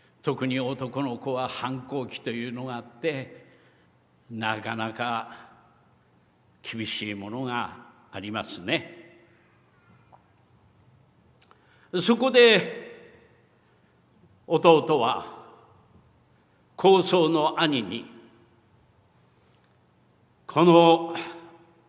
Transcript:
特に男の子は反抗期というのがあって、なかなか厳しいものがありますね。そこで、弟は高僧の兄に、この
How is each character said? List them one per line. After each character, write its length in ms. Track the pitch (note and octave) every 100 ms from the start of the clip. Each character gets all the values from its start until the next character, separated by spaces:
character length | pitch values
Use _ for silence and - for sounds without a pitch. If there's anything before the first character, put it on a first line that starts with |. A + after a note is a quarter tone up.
| _ _
特 240 | - C3 C3
に 120 | B2+
男 420 | B2+ C3+ B2+ B2
の 160 | C#3 A#2
子 160 | C3+
は 140 | B2+ B2+
反 340 | - B2+ C3
抗 240 | A#2+ D3 A#2+
期 140 | -
と 100 | B2+
い 180 | A#2 B2
う 40 |
の 120 | A#2+
が 120 | C3 A#2+
あ 20 |
っ 60 |
て、 600 | A#2 - D#3+ C#3 B2 - - _ _ _ _ _ _ _ -
な 300 | A2+ A2 A2
か 140 | G#2+ A2+
な 160 | A2
か 440 | G#2+ A#2+ A#2 - - - - _ _ _ _ _ _ _ _ _ _
厳 240 | - A2+ G#2+
し 240 | - G#2
い 40 |
も 160 | G2+ G2
の 120 | A#2+
が 340 | C3 A#2+ G2+ F#2 - - _
あ 60 | G2
り 120 | G#2
ま 120 | G#2+
す 160 | G2+ F2
ね。 360 | F2+ D#3 - - - - _ _ _ _ _ _ _ _ _ - _ _ _ _ _ _ _ _ _ _ _ _ _ _ _ _ _ F3+
そ 160 | F3 A#3
こ 140 | C4+
で、 560 | B3 A#3+ G3+ F3 - - - - - _ _ _ _ _ _ _ _ _ _ _ _ -
弟 540 | E3 F3+ D#3+ E3 D3+
は 260 | A#2+ G2 - - - - - _ _ _ _ _ _ _ _ _ _ -
高 260 | F#3 F#3+
僧 260 | F3 F3+ D#3+
の 320 | D#3+ D3+ D#3
兄 220 | E3 C3+
に、 280 | G2+ A2 - - - _ _ _ _ _ _ _ _ _ _ _ _ _ _ _ _ _ _ _ _ _ -
こ 180 | C#3+
の 500 | F3 E3+ E3+ E3 - - - - - - - _